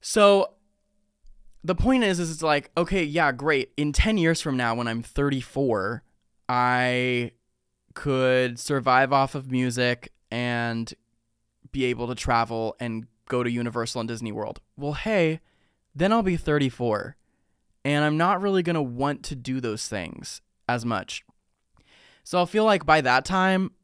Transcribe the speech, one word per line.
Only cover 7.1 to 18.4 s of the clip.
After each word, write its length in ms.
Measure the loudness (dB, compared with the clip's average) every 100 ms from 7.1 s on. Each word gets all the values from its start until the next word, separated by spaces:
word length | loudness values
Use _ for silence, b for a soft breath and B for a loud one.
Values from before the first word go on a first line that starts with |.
| -2 -4 _ _ _ _ _ _
could 680 | -10 -2 2 4 4 2 -2
survive 540 | -4 -2 4 4 6
off 220 | 4 2 -2
of 160 | -4
music 600 | -2 0 0 0 0 -6 _ _
and 600 | -6 -2 -2 -4 -4 -8 -12 _ _ _ _ _ _ -12
be 140 | -4 -2
able 220 | -2 -4
to 80 | -6
travel 600 | 0 0 0 -2 -4 -4
and 260 | -8 -8 -10 _ _
go 140 | -2
to 60 | -2
Universal 520 | -2 -4 -4 -6 -6
and 60 | -6
Disney 220 | -6 -8
World. 260 | -8 -8 -10 _ -10
Well, 180 | -8
hey, 460 | -6 -2 0 0 -2 _ _ _ _ _ -2
then 160 | 2
I'll 100 | 2
be 140 | 2 -2
thirty-four, 800 | 0 0 0 -2 -2 -2 -4 -14 _ _ _ _ _ _ -2
and 180 | 0
I'm 140 | 2 2
not 240 | 2 2